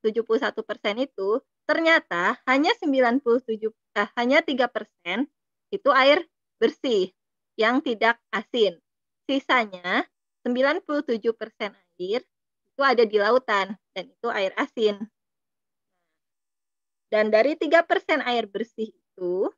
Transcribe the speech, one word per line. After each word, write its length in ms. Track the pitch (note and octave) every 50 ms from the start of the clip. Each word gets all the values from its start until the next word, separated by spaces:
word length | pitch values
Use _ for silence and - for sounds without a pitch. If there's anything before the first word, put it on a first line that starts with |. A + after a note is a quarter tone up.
| -
tujuh 200 | A3 G#3+ A#3 A3+
puluh 160 | - A3+ A3 -
satu 240 | G#3+ - - G#3+
persen 320 | - C4 B3+ - A3 G3+ A3+
itu, 400 | C4 C4+ _ - F#3+ G3 G#3+ C4+ - _ _ _ _
ternyata 720 | - D4+ D#4 E4 E4 E4 D#4 D#4 _ F3+ E3+ F3 G3 - - _ -
hanya 240 | B3+ C4+ D4 F4+ A#4 - -
sembilan 400 | D4+ C4+ C4 B3+ A#3+ A#3 C#4 -
puluh 160 | A#3+ A#3 C4 -
tujuh, 240 | - A3+ G#3+ G#3+ A3 - _ _ _ _
eh, 140 | G#3 G#3 A#3 - -
hanya 240 | A#3+ A#3+ C4+ D#4 E4
tiga 240 | - C#4+ B3 B3+
persen 640 | B3 - A3 A3 - _ _ _ E3+ F3+ G#3+ C#4+ - _ _ _ _ _ _ _ _
itu 200 | - G3 - - B3+
air 320 | C4 C4 C4+ D4 D4+ E4+ - _ _ _ _ _ _
bersih 560 | A3 A#3+ - - - C#4 A#3 G3+ F#3 F#3+ - _ _ _ _ _ _ _ _
yang 240 | - A3 A3 B3 C4 D#4
tidak 320 | C#4 A#3 G3+ A3+ A3+ A#3 - _ _ -
asin. 440 | G3+ G#3+ - - B3 G#3+ F#3+ E3+ D#3+ _ _ _ _ _ _ _ _ _ -
Sisanya 720 | C4+ C4+ - - C#4+ B3+ A#3 G#3 F#3 F3+ F3+ F3+ F#3+ B3 F4 - _ _ _ _ _ _ _
sembilan 400 | A#3 B3 B3 C4 C#4 D4+ F#4 -
puluh 240 | - D4+ D4 D4
tujuh 280 | - A#3+ A3 - A#3 A3+ -
persen 320 | A3 A3 - _ A3 G3+ - _ _ _ _ -
air 240 | F3+ F#3 G#3 B3 - _ _ _ _ _ _ _ _
itu 160 | _ _ - C#4
ada 220 | C4+ B3+ A3+ A#3
di 100 | G#3+ G#3+ G#3
lautan 560 | G3+ G#3 A#3 C4 B3+ - G#3+ G3 F#3+ F#3+ G#3+ - _ _ _
dan 100 | F#3+ F3 -
itu 160 | _ _ - A#3
air 200 | A#3 G#3+ G3 F#3+ F3+ G#3
asin. 400 | C#4 - _ - A3 G#3 G3+ G3 G#3+ G#3 _ _ _ _ _ _ _ _ _ _ _ _ _ _ _ _ _ _ _ _ _ _ _ _ _ _ _ _ _ _ _ _ _ _ _ _ _ _ _ _
Dan 240 | - G#3+ G#3+ G#3+ G#3+
dari 240 | G#3+ A#3 C#4 D#4+
tiga 240 | D#4 F4 D4+ D4 E4 E4+
persen 360 | - F4 F4 - - - D4 A#3
air 200 | B3 A#3+ A#3 A3 G3+
bersih 440 | G3+ G3+ A3+ - _ - A3 A3 -
itu, 560 | _ _ _ _ - F#3 F3 F3 F#3 A3 E4+ -